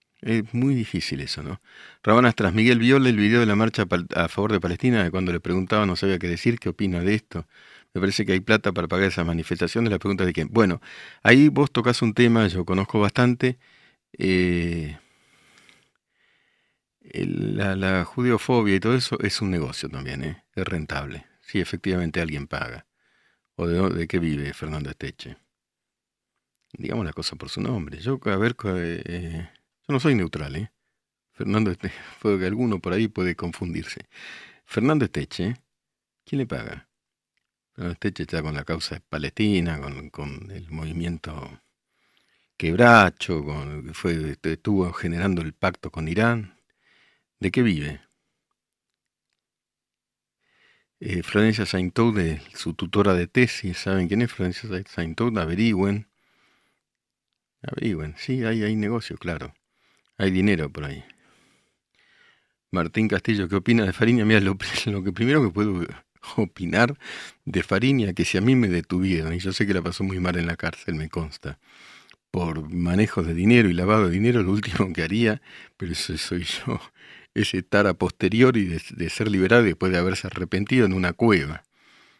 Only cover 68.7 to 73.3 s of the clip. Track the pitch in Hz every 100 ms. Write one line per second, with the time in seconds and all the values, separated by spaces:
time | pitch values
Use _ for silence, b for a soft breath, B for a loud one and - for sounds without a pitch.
68.7 | 87 - 90 95 85 80 87 95 92 101
69.7 | 95 85 - 98 95 90 87 85 85 85
70.7 | - - 80 78 87 78 - - - B
71.7 | B B B B B _ 92 85 78 76
72.7 | 87 87 92 110 - 82